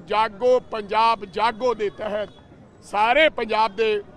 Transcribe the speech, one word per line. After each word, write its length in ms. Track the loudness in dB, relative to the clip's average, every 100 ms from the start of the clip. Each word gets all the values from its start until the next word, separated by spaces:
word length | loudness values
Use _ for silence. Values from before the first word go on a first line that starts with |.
| -4
ਜਾਗੋ 520 | -2 -2 0 2 2
ਪੰਜਾਬ 600 | 2 -10 -4 2 2 2 -4
ਜਾਗੋ 460 | -2 -2 0 -2
ਦੇ 160 | -2 -4
ਤਹਿਤ 380 | -6 -6 -6 -6 -12 -20 -20 -20 -20
ਸਾਰੇ 440 | -6 0 2 4 2
ਪੰਜਾਬ 440 | 2 -4 0 0 0
ਦੇ 260 | -2 -2 -6